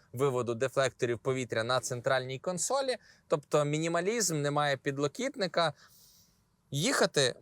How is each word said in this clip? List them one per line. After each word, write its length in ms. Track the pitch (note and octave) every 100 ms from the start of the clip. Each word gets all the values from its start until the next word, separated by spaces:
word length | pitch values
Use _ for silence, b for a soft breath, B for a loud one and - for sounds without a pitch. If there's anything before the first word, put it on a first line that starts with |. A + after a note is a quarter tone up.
| b
виводу 420 | B2 C#3 B2 A#2+ A#2
дефлекторів 640 | B2+ - C3 - B2 A#2+
повітря 440 | C3+ C3 B2+ A#2
на 160 | A2+ B2+
центральній 600 | - B2 B2+ C3 B2+ C3
консолі, 580 | - F3+ - C4 C4+ A#3+ b b _
тобто 380 | D#3+ - D3+ D3
мінімалізм, 760 | D3+ E3 E3+ F3+ A#3 F3+ D#3+
немає 360 | C#3+ D3 D3 C3+
підлокітника. 960 | - C#3 D3 - B3+ C#4 F#3 - E3 b b b b b b b _ _ _
Їхати 640 | C#3 G3 C#4 G3+ - C3 -